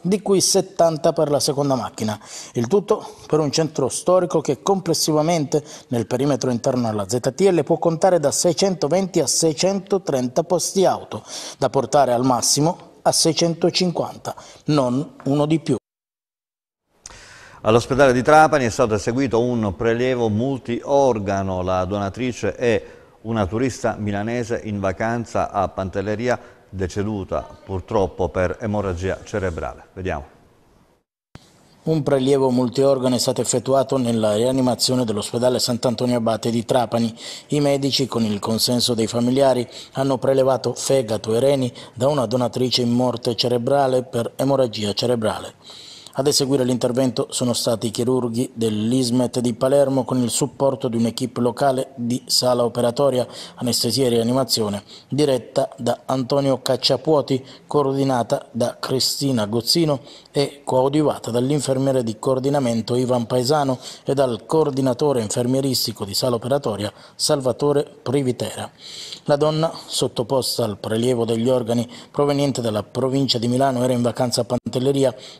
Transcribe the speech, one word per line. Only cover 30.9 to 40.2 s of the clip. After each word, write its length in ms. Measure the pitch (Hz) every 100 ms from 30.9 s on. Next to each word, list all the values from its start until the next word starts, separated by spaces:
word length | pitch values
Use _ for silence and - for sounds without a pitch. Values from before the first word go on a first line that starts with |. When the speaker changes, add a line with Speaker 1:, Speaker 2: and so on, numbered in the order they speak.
| _ _ _ _ - - _ _ _
Speaker 1:
Un 200 | - 160
prelievo 460 | 143 139 131 139 131
multiorgano 640 | 123 123 120 135 135 127 123
è 20 |
stato 220 | 135 123
effettuato 560 | 117 127 120 135 127 135
nella 380 | 120 113 110
rianimazione 720 | 104 123 131 127 113 - 127
dell'ospedale 540 | 117 104 - 120 123 120
Sant'Antonio 580 | - 117 131 113 123 123
Abate 340 | 113 107 120
di 140 | 117
Trapani. 480 | 110 127 113 117 117 113 - - -
I 120 | 147
medici, 460 | 143 139 139 123 131
con 180 | 113
il 140 | 110 104
consenso 560 | 107 110 - 123 113
dei 140 | 113 110
familiari, 600 | 123 120 131 135 127 117 - -
hanno 220 | - 135
prelevato 580 | 131